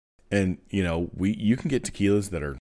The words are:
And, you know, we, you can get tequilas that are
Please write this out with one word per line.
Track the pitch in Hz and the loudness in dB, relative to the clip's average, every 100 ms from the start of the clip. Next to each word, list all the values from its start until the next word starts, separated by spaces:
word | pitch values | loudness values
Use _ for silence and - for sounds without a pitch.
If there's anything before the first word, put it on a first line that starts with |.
| _ _ - | _ _ -2
And, | 101 92 87 - | 0 0 -2 -4
you | 98 | -2
know, | 90 82 87 | 0 0 -4
we, | - 95 | 0 0
you | - 104 127 | 2 2 2
can | 151 | 0
get | 127 | -2
tequilas | - - 101 104 98 | -4 0 2 2 0
that | 85 | -4
are | 71 64 - | -6 -8 -14